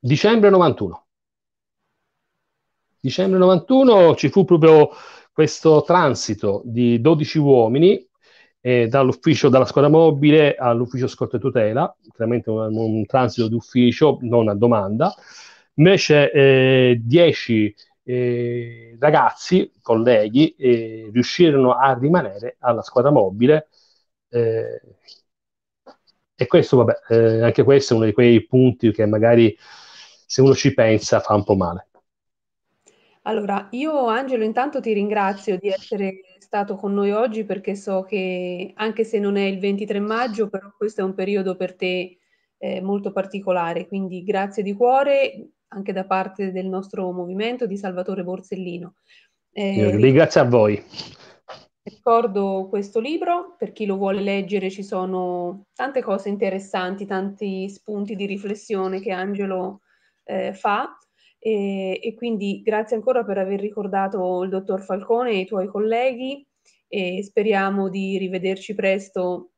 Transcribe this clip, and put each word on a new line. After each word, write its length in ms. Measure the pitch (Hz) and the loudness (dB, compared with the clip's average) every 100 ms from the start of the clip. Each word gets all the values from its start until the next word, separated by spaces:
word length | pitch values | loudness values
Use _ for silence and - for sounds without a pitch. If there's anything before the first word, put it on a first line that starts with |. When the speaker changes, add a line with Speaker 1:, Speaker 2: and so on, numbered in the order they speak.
| 123 | 0
Speaker 1:
Dicembre 400 | 151 208 233 208 | 0 2 4 6
novantuno. 560 | 190 170 110 98 85 _ _ _ _ _ _ _ _ _ _ _ _ _ _ _ _ _ _ _ _ | 6 4 0 -6 -10 _ _ _ _ _ _ _ _ _ _ _ _ _ _ _ _ _ _ _ _
Dicembre 380 | 135 123 190 185 | -8 -4 0 4
novantuno 760 | 180 185 - 262 269 208 170 | 4 4 4 4 6 8 8
ci 140 | 147 - | 6 2
fu 160 | - | 2
proprio 460 | 190 175 160 156 147 - - - _ | 4 6 8 8 6 2 -20 -20 _
questo 500 | - 151 - 160 151 | -2 0 2 4 4
transito 800 | 147 170 160 123 - 107 107 98 | 4 2 2 0 -6 -6 -4 -4
di 360 | - 117 120 117 | -6 -2 2 2
dodici 380 | 117 160 147 160 | 2 2 0 0
uomini, 680 | 143 131 110 127 170 - - _ _ _ _ _ | 4 4 4 4 4 2 -4 _ _ _ _ _
eh, 260 | 127 123 113 | -2 0 2
dall'ufficio, 600 | 135 131 123 - 135 143 | 2 2 2 0 4 4
dalla 160 | 127 | 4
squadra 260 | 123 - 143 | 4 2 4
mobile 640 | 156 165 147 147 151 151 | 6 6 4 4 6 4
all'ufficio 540 | 135 127 117 120 127 131 | 2 0 0 -2 -4 -6
scorte 300 | - 123 120 | -4 -6 -4
tutela, 540 | 131 127 107 113 170 - _ | -4 -2 -2 -2 -4 -6 _
chiaramente 380 | _ 113 120 110 | _ -4 -4 -4
un, 260 | 110 110 110 | -4 -4 -4
un 280 | 113 110 104 | -2 -4 -2
transito 420 | 135 123 - 110 | 0 -2 -2 -2
d'ufficio, 680 | 117 - 127 123 120 151 131 | -4 -4 2 2 4 2 2
non 260 | 120 117 110 | 0 0 2
a 60 | |
domanda. 580 | 104 120 113 98 107 170 - - - - _ _ | 2 2 2 0 -2 -2 -4 -20 -20 -20 _ _
Invece, 560 | - 160 190 - 147 143 | 4 4 4 4 4 4
eh, 720 | 147 139 135 131 131 127 120 | 4 6 6 4 4 4 2
dieci, 720 | 117 147 170 - - 113 107 - _ _ | 2 4 4 2 -2 0 0 -4 _ _
eh, 920 | - 123 123 120 120 120 117 117 117 117 | -8 -4 -2 -2 -4 -6 -10 -16 -20 -2
ragazzi, 720 | 143 151 120 - - 185 202 _ | 2 4 2 -2 0 0 0 _
colleghi, 720 | - 117 117 117 107 117 160 - | -2 2 4 4 4 2 2 2
eh, 520 | 135 120 113 110 110 | 0 0 -2 -12 -6
riuscirono 600 | 107 120 - 175 139 127 | -2 -2 4 4 4 2
a 200 | 120 135 127 | 4 2 2
rimanere 580 | 135 180 120 98 117 - | 2 0 0 -8 -14 -6
alla 220 | 127 113 | -2 -2
squadra 280 | - - 143 | 0 0 2
mobile, 580 | 147 98 98 123 156 - _ _ _ _ _ _ | 4 2 2 2 2 0 _ _ _ _ _ _
eh, 520 | 120 113 113 113 113 _ _ _ - _ _ _ _ _ _ _ _ _ _ _ | -2 -2 -2 -6 -12 _ _ _ -20 _ _ _ _ _ _ _ _ _ _ _
e 120 | _ - | _ 0
questo, 300 | 175 - 131 | 2 4 2
vabbè, 140 | 110 - - | 2 0 0
eh, 340 | 113 113 113 | 2 4 2
anche 200 | 117 110 | 0 2
questo 320 | 117 139 135 | 4 4 4
è 20 | 117 | 0
uno 100 | 110 | 2
di 60 | |
quei 320 | 104 120 117 - | 4 6 6 4
punti 440 | 127 131 123 117 | 2 4 4 0
che 140 | 104 107 | 0 0
magari, 500 | 107 113 120 113 101 - - - - - _ _ | 2 4 6 6 2 -18 -20 -20 -20 -20 _ _
se 140 | - | 2
uno 120 | 135 | 4
ci 200 | 131 143 | 6 2
pensa, 460 | 131 113 110 - 110 | 2 2 2 2 -2
fa 140 | - | 2
un 100 | 104 | 0
po' 100 | 98 | 2
male. 340 | 101 87 87 - _ _ _ _ _ _ _ _ _ _ _ _ _ | 0 0 -6 -14 _ _ _ _ _ _ _ _ _ _ _ _ _
Speaker 2:
Allora, 440 | - 220 208 202 202 | -8 -6 -4 -6 -6
io, 340 | 240 302 302 240 | -8 -4 -2 -2
Angelo, 360 | 220 269 254 | -2 -2 -4
intanto 360 | 220 226 262 277 | -2 -2 -4 -4
ti 120 | 233 | -4
ringrazio 640 | 208 202 208 196 196 - 185 | -2 -2 -2 -2 -4 -6 -4
di 120 | 202 | -4
essere 540 | 190 - 202 196 190 - _ | -6 -6 -6 -6 -8 -20 _
stato 360 | _ 208 202 202 | _ -6 -6 -6
con 160 | 202 | -6
noi 200 | 202 202 | -2 -2
oggi, 320 | 208 247 220 | -2 -2 -4
perché 300 | 214 190 202 196 | -8 -8 -8 -10
so 260 | - 190 | -6 -6
che, 680 | 190 202 185 180 180 180 185 _ | -6 -6 -6 -6 -8 -10 -12 _
anche 280 | 214 220 | -8 -4
se 140 | 220 220 | -4 -2
non 160 | 202 202 | -2 -2
è 80 | |
il 160 | 196 190 | -2 -4
ventitré 400 | 202 202 208 202 | -4 -4 -4 -6
maggio, 480 | 208 220 254 208 208 | -4 -4 -6 -4 -6
però 240 | 196 196 _ | -6 -14 _
questo 260 | 214 214 | -8 -6
è 20 | |
un 100 | 190 | -8
periodo 400 | 190 190 202 190 185 | -6 -4 -4 -4 -6
per 200 | 185 180 | -8 -6
te, 420 | 185 180 180 _ _ _ _ _ | -6 -4 -8 _ _ _ _ _
eh, 220 | - - | -10 -8
molto 320 | 190 202 202 | -6 -6 -6
particolare, 720 | 196 190 202 196 180 170 170 180 | -8 -8 -10 -8 -6 -6 -8 -8
quindi 380 | 196 190 180 | -10 -10 -12
grazie 380 | 185 196 196 202 | -10 -8 -8 -8
di 80 | 196 | -8
cuore, 800 | 202 240 262 277 277 269 - - _ _ | -2 0 0 0 0 -2 -6 -20 _ _
anche 240 | 202 196 | -16 -10
da 120 | 185 | -10
parte 460 | 190 190 190 196 196 | -6 -6 -6 -8 -10
del 140 | 185 185 | -8 -8
nostro 440 | 185 196 208 185 | -10 -10 -10 -8
movimento 540 | 180 175 185 220 247 240 | -8 -10 -8 -8 -6 -8
di 100 | 196 | -8
Salvatore 480 | 196 180 185 190 | -10 -10 -10 -10
Borsellino. 720 | 175 185 - 185 180 175 170 _ _ _ _ _ _ | -10 -12 -12 -12 -12 -14 -16 _ _ _ _ _ _
Eh, 200 | - 202 | -8 -6
Speaker 1:
Io 160 | 196 104 101 | -2 0 2
ringrazio 440 | 131 135 160 - | 4 4 4 4
a 40 | |
voi. 380 | 123 120 107 104 - - - - - _ _ - _ _ | 2 4 2 0 -8 -20 -20 -20 -20 _ _ -20 _ _
Speaker 2:
Ricordo 840 | - _ - 233 233 196 196 190 190 | -20 _ -2 0 0 -4 -4 -4 -6
questo 320 | 202 202 233 | -8 -6 -8
libro, 560 | 233 330 349 349 359 _ | -6 -6 -4 -4 -6 _
per 140 | 196 | -14
chi 140 | - 214 | -10 -6
lo 100 | 196 | -4
vuole 240 | 196 196 | -4 -4
leggere 500 | 202 202 185 202 185 | -4 -6 -6 -6 -8
ci 140 | 196 | -10
sono 840 | 196 190 185 185 180 180 175 190 _ | -10 -8 -6 -6 -6 -6 -8 -12 _
tante 260 | _ 254 269 | _ -8 -6
cose 280 | 240 196 208 | -6 -6 -6
interessanti, 800 | 202 202 190 196 196 180 196 202 | -6 -6 -6 -8 -8 -8 -10 -8
tanti 600 | 190 196 196 208 190 190 | -8 -8 -10 -10 -8 -10
spunti 460 | 196 - 208 202 | -14 -14 -10 -10
di 100 | 208 202 | -10 -10
riflessione 720 | 196 202 214 - 202 190 190 | -10 -10 -12 -8 -6 -6 -6
che 100 | 196 | -8
Angelo, 720 | 185 190 202 196 185 180 202 _ _ _ _ | -8 -8 -6 -6 -6 -8 -12 _ _ _ _
eh, 320 | - 190 190 | -10 -8 -8
fa, 420 | 196 220 208 302 - _ _ _ _ | -6 -4 -4 -6 -12 _ _ _ _
e, 600 | 220 214 196 196 190 185 | -6 -4 -4 -6 -6 -8
e 140 | 233 | -10
quindi 480 | 220 240 220 202 196 | -10 -8 -6 -6 -6
grazie 320 | 226 214 226 | -4 -4 -4
ancora 300 | 226 214 247 | -6 -2 -2
per 140 | 208 196 | -2 -6
aver 200 | 190 196 | -4 -6
ricordato 840 | 202 214 196 196 190 196 180 180 | -8 -8 -6 -4 -4 -4 -4 -4
il 60 | 185 | -4
dottor 300 | 190 190 190 | -6 -6 -8
Falcone 460 | 196 208 196 233 247 | -6 -10 -4 -4 -2
e 60 | 208 | -4
i 60 | 185 | -4
tuoi 200 | 208 190 | -6 -6
colleghi, 800 | 196 214 226 262 240 262 285 285 _ _ _ _ | -4 -4 -2 -2 -4 -10 -12 _ _ _ _ _
e 360 | 208 185 185 | -8 -6 -8
speriamo 640 | 202 - 208 196 196 196 196 | -6 -4 -2 -2 -2 -4 -6
di 280 | 190 190 190 | -6 -6 -6
rivederci 580 | 190 185 190 190 - | -6 -6 -6 -8 -10
presto 760 | 202 196 196 196 - 180 180 - | -6 -4 -4 -6 -8 -6 -8 -12